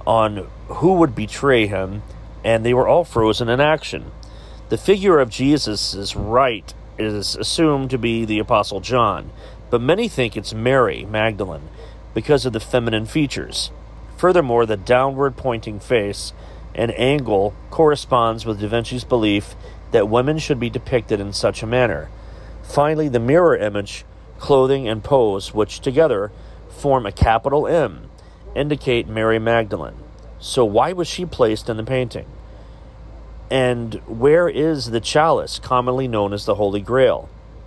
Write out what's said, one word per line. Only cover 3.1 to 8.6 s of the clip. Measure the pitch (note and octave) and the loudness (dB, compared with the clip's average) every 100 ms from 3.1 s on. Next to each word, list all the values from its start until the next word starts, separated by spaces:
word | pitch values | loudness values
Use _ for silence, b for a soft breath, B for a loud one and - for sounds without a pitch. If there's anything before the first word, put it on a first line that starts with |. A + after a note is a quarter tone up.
| - A2 G#2 A#2 | 2 2 2 0
in | B2 | 2
action. | D3 D#3 - D2+ - - B B B B B | 2 2 -2 -10 -12 -16 B B B B B
The | - | -4
figure | - G3+ G3 D#3+ | 2 2 4 4
of | B2+ | 4
Jesus' | G#2+ C3 D3 A#2 G#2 - F#2+ G2 - | 0 2 2 0 -4 -6 -6 -8 -6
right | G#2 A#2 C3+ G#2+ - - - - | 0 2 2 0 -10 -18 -18 -6
is | A2 G#2+ F#2+ - | -4 -4 -6 -6
assumed | - - D#3+ C#3+ C3 | -4 2 2 2 -2
to | B2+ | -2
be | A#2 A2+ A2 | -2 -2 -2
the | G#2+ | -2
Apostle | G#2 A2+ | 2 0